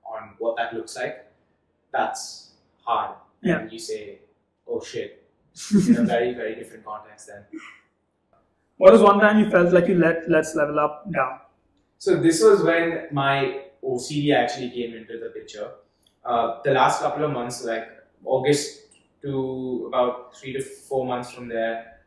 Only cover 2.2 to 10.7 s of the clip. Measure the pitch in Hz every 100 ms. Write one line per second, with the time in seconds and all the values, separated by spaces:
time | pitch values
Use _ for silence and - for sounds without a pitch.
2.2 | - - - _ _ _ - - - -
3.2 | _ _ 196 165 - - - 214 - -
4.2 | _ _ _ _ - 117 - - 104 -
5.2 | _ _ _ - - 208 - 233 - 117
6.2 | 123 120 110 113 110 110 107 107 - -
7.2 | - 104 101 320 - - _ _ _ _
8.2 | _ _ _ _ _ _ 185 226 208 202
9.2 | 208 214 208 185 175 175 175 185 165 165
10.2 | - 160 156 160 147